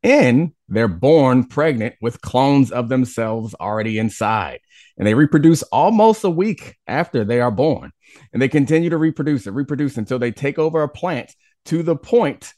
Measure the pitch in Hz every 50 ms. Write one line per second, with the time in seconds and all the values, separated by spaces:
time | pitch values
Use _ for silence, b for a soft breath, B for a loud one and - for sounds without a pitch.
0 | - 220 269 294 - 127 120 131 165 160 - _ _ - 95 107 117 110 87 85
1 | 107 139 160 160 139 131 127 127 123 - - 147 151 160 143 113 107 117 - _
2 | - 117 117 - - - - 127 131 139 143 139 135 107 - 123 120 117 131 131
3 | 127 123 - - 113 110 110 113 110 107 95 - 85 101 107 110 107 113 110 110
4 | 110 110 - - 113 104 110 107 95 73 62 - b b b b b b b b
5 | 95 104 107 127 151 147 - 147 143 160 165 147 - - - 117 151 190 226 214
6 | 214 226 220 220 - 196 170 160 190 220 190 - - - - _ _ - 98 143
7 | 175 - - 127 107 101 120 123 123 123 110 95 135 160 143 - - - _ _
8 | b b b b b b - 110 131 131 131 151 139 131 160 160 170 170 165 160
9 | 156 160 156 - 151 156 147 127 - 101 98 131 143 135 147 139 147 139 - 123
10 | 107 - 131 123 123 120 107 - 143 139 139 - 156 160 156 160 151 143 - -
11 | - 180 165 123 - _ _ _ _ _ _ _ _ - 160 165 165 170 165 147
12 | - - - 240 214 143 131 - - - _